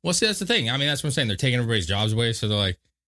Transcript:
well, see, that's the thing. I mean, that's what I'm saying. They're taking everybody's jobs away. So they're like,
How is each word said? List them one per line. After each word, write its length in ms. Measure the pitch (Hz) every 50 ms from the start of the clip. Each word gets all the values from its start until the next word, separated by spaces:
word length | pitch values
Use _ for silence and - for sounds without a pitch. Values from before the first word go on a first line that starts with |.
| -
well, 100 | 170 175
see, 140 | 175 226
that's 120 | 214 202 -
the 40 | 202
thing. 220 | 170 240 214 123 113
I 80 | 123
mean, 120 | 139 143 147
that's 140 | 147 139 -
what 60 | 151
I'm 40 | 131
saying. 160 | - 131 113
They're 80 | 98
taking 220 | 92 - 131 123 123
everybody's 280 | 120 113 117 107 87
jobs 260 | 80 98 101 107 110 110
away. 200 | 110 117 113 113
So 140 | - - 104
they're 100 | 107 104
like, 200 | 101 95 90 - _ _ _ _ _